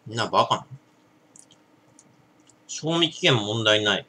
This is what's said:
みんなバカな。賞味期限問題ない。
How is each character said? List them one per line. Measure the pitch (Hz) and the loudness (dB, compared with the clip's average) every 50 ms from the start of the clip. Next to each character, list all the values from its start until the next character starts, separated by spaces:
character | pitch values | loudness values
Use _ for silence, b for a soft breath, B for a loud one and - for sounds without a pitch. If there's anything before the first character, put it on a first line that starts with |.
| - | -16
み | 107 110 | -8 -4
ん | |
な | 117 107 | -4 -2
バ | 95 - 104 113 | 0 2 2 2
カ | - 117 | 2 0
な。 | 95 - - 131 - _ _ _ _ _ _ _ _ _ _ _ - - _ - _ _ _ _ _ _ _ _ _ - _ _ _ _ _ _ _ _ _ _ _ _ | -4 -4 -10 -20 -20 _ _ _ _ _ _ _ _ _ _ _ -20 -20 _ -20 _ _ _ _ _ _ _ _ _ -20 _ _ _ _ _ _ _ _ _ _ _ _
賞 | - - - 151 156 165 | -14 -12 -6 -4 -2 -2
味 | 170 170 160 | -2 -2 -4
期 | - - | -4 0
限 | 180 170 135 | 2 2 2
問 | 110 104 104 110 117 110 | 2 0 -2 -2 0 2
題 | 107 107 107 104 | 4 4 4 2
な | 104 98 90 | 2 0 -2
い。 | - | -4